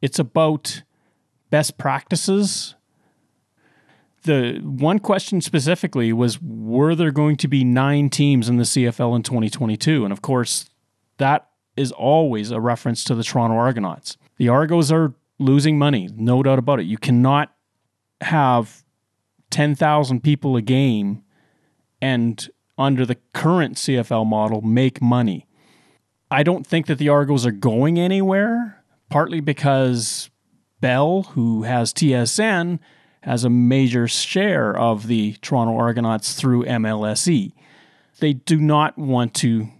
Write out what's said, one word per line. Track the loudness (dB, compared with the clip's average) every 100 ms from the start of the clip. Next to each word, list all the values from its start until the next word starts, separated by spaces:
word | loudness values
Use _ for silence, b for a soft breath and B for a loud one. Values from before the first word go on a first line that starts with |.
It's | -4 -4
about | -4 0 0 0 -6 -14 -18 _ _ _ _ _ _
best | -2 -2 -4
practices. | -4 -4 -4 -4 0 0 0 -4 -10 -16 _ _ _ _ _ _ _ _ b b b b b _
The | -2 0 0 -4
one | -8 -2 0 0
question | 0 -2 0 -4
specifically | -2 -2 0 -2 -2 -2 0
was, | 2 0 -2
were | -10 -10 -4 2 2
there | 2 0
going | 2 0 0
to | 0
be | 2
nine | 2 2 2 2 0
teams | 2 2 2 2
in | 0
the |
C | 0 0 0
F | 0
L | -2 -2
in |
twenty | -2 -2 -2
twenty-two? | -2 -4 -2 0 0
And | 0
of | -4
course, | -2 -2 -2 -6 -10 _ _ _ _ _
that | 0 0 _ _ _ -6
is | -6
always | -2 2 2 2 -2 -4
a | -4
reference | -2 -2 -4 -6
to | -4
the | -4
Toronto | -2 -2 0 2
Argonauts. | 0 0 -6 -8 -14 -18 _ _
The | 2
Argos | 2 2 2 2
are | 2 0 -2 _ _
losing | 2 4 4 2
money, | 2 0 -4
no | -4 0 2
doubt | 4 2
about | 2 -2
it. |
You | -2 -6
cannot | 2 4 4 2 -2 _ _ _ _ _ _ _
have | -2 2 4 2 0 -10 _ _ _ _ _ _ _
ten | -2 0
thousand | 2 2 2 2 0
people | 0 0 0
a | -2
game | 0 2 2 0 -2 -6 _ _ _ _ _ _ _ _
and | -4 0 -2 -4 -12 -18 _ -4
under | 0 0
the | 0 -4 _
current | -4 0 0 0 -4
C | -2 -2
F | 0
L | -2
model | 0 0 0 -2
make | 0 2 0 0
money. | 0 2 0 -4 -10 b b b b b b _ _
I | 0
don't | 0 0
think | -2 -4 -2
that | -2
the | 2
Argos | 2 2 0
are | 0
going | 0 0 2 2 2
anywhere, | 2 0 2 0 0 -2 -4 -10 _ _ _
partly | -2 0 -2
because | -4 -2 2 2 2 0 -4 -8 -12 _ _ _ _ _
Bell, | 0 2 2 0 -2
who | -2 0 0
has | -2 -2 -2
T | 0 0
S | 2 0 0
N, | 0 0 -2 -6 b b b b
has | -6 -2
a | 2
major | 4 4 4 2 2 -2
share | -2 -4 -2 0 0 -2 0
of | 0 0 -2
the | -2 -2 -4
Toronto | -4 -2 0 0
Argonauts | -2 0 -2 -2 -4
through | -4 0 0
M | 0 -2
L | -2 -2 -4
S | -2 0
E. | 0 -2 -10 b b b b b _
They | -2
do | -2 0 2
not | 4 2 2 -2
want | -2 -2 -2
to | -2 0 0 -2 -12